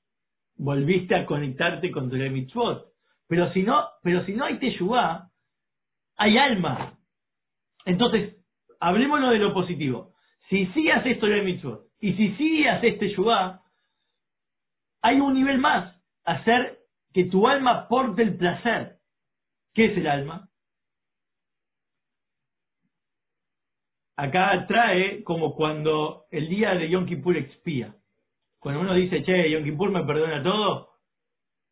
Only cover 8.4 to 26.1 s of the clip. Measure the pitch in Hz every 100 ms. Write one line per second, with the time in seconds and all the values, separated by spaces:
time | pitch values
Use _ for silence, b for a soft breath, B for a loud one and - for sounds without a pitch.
8.4 | _ _ _ - 165 202 277 294 254 226
9.4 | 202 190 180 147 147 117 - _ _ _
10.4 | - 190 185 285 320 233 254 233 208 208
11.4 | 190 151 139 113 - _ 208 180 214 -
12.4 | 302 320 277 185 233 - 208 - 208 220
13.4 | 185 - _ _ _ _ _ _ _ _
14.4 | _ _ _ _ _ _ 226 277 277 269
15.4 | 269 277 285 254 - - _ _ - 151
16.4 | - 240 - - _ _ _ 190 180 185
17.4 | 226 277 262 226 - 247 254 190 220 175
18.4 | 175 170 233 208 - - _ _ _ _
19.4 | _ _ _ - 220 180 156 143 139 170
20.4 | - _ _ _ _ _ _ _ _ _
21.4 | _ _ _ _ _ _ _ _ _ _
22.4 | _ _ _ _ _ _ _ _ _ _
23.4 | _ _ _ _ _ _ _ - 143 180
24.4 | 190 185 180 208 233 180 196 - - 165
25.4 | 156 - 156 156 151 156 151